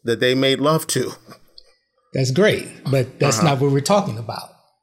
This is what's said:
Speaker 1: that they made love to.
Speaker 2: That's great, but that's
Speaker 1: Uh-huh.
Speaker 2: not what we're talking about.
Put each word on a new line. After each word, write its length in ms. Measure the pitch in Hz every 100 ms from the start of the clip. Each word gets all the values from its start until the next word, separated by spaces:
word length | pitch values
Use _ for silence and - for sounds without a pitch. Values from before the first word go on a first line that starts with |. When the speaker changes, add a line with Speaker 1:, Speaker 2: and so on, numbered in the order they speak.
Speaker 1:
that 160 | 113 113
they 160 | 127 131
made 240 | 135 131
love 260 | 143 160 -
to. 240 | - 127 - - - _ - - _ _ _ _
Speaker 2:
That's 160 | 135 127
great, 380 | 131 208 120 - - -
but 300 | 135 127 -
that's 200 | 143 113
Speaker 1:
Uh-huh. 100 | 160
Speaker 2:
not 120 | 135
what 120 | 143
we're 80 | 139
talking 380 | 143 202 185 110
about. 320 | 110 - - _ _ _